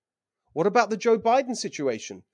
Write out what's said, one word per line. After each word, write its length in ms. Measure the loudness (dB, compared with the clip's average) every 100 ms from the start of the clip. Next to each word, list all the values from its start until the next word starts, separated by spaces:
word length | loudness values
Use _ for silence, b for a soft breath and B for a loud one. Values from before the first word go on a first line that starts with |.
| _ _ _ _ _
What 140 | -2 2
about 220 | 2 2
the 80 | 0
Joe 200 | 0 2
Biden 380 | 4 2 0 -4
situation? 680 | -8 -4 -4 -4 -8 -16 -18